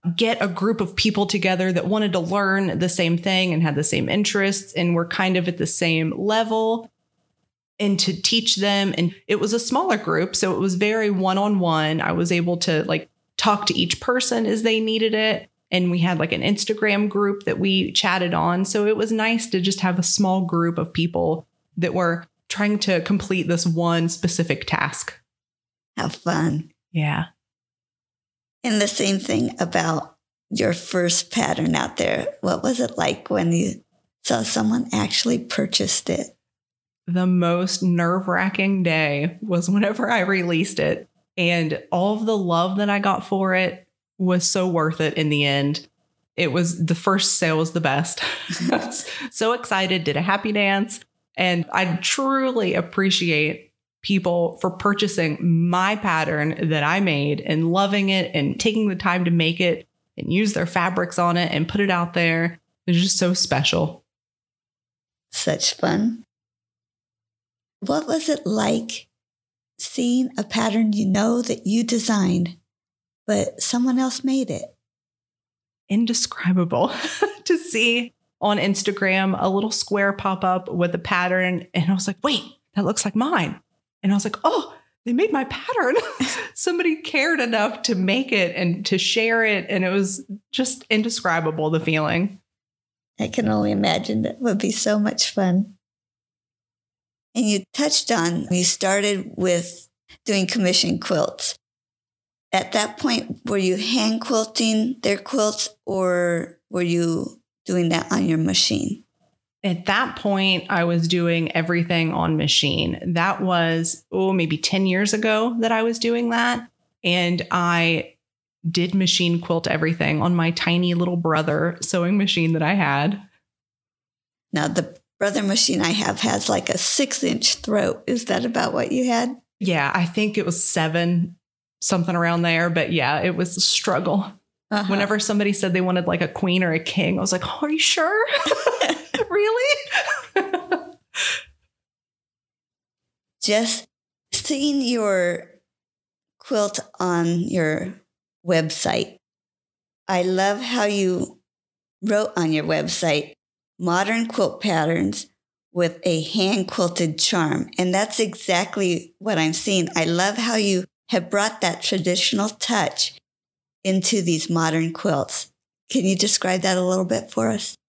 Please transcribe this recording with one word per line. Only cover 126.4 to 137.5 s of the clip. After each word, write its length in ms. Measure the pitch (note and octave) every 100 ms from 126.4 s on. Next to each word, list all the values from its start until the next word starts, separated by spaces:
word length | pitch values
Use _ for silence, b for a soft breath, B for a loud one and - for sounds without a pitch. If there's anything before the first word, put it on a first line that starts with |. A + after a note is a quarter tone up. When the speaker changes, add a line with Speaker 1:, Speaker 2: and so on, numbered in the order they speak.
| -
Speaker 2:
like, 200 | G3+ -
a 80 | -
six-inch 800 | - - C#4 - - - - -
throat. 480 | - G#3+ - - -
Is 200 | B3 -
that 180 | G#3
about 300 | A#3+ A#3 -
what 180 | - -
you 140 | B3+ B3+
had? 340 | A#3 B3 B3+ _ _
Speaker 1:
Yeah, 300 | F#3+ E3 C#3
I 100 | F#3+
think 320 | E3+ F#3+ G#3+ G#3
it 80 |
was 180 | F#3 E3
seven, 720 | - - D#3+ E3+ F3 F3 E3+ - _ _ _ _
something 360 | - F#3 E3+ E3+
around 260 | E3+ E3+
there. 260 | E3+ E3 F3
But 240 | E3+ D3+
yeah, 280 | E3+ C3 D3+
it 160 | F#3 F3
was 200 | F3 -
a 40 |
struggle. 680 | - - - F#3 C#3+ G3 G3 - _ _ _
Speaker 2:
Uh-huh. 140 | G#3 F#3+
Speaker 1:
Whenever 300 | G3+ G3+ G#3+
somebody 340 | - G#3 G#3
said 200 | G3+ F#3+
they 80 | F3+
wanted, 260 | F#3 F3+ F3
like, 140 | F3
a 80 | E3
queen 340 | - F#3+ F3+
or 100 | F3+
a 80 | F3
king, 360 | E3+ - F3+ F3+
I 40 |
was 120 | F#3+
like, 140 | F3+
"Oh, 140 | -